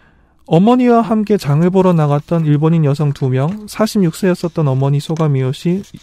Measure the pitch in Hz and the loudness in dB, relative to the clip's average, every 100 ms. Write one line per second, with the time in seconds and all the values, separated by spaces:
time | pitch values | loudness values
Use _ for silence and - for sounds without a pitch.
0 | _ _ _ _ - 170 208 254 247 233 | _ _ _ _ -2 2 4 4 4 2
1 | 226 220 208 202 139 143 175 190 185 170 | 2 -2 0 -2 0 0 2 2 2 2
2 | 147 143 - 170 156 147 160 165 147 143 | 2 -2 -2 -2 0 2 2 2 0 0
3 | 147 143 135 127 143 214 214 - 214 214 | -2 -2 -2 -2 -2 -6 -12 -4 -2 0
4 | 180 - 190 175 175 - 151 131 139 143 | -2 0 -2 -2 -4 -2 -2 0 0 -2
5 | - 160 156 135 131 - 170 185 196 - | -4 -2 0 0 -2 -4 -4 -4 -6 -20